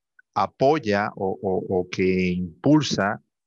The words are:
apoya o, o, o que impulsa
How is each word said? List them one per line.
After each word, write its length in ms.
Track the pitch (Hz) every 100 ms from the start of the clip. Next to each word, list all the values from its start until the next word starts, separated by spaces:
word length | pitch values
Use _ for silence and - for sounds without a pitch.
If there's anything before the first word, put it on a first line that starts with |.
| _ _ _
apoya 800 | - 98 - 135 156 107 101 104
o, 240 | - 95 -
o, 380 | 98 92 92 92
o 100 | 90
que 420 | - 92 92 92
impulsa 920 | 90 90 - 135 151 131 - 98 117 _ _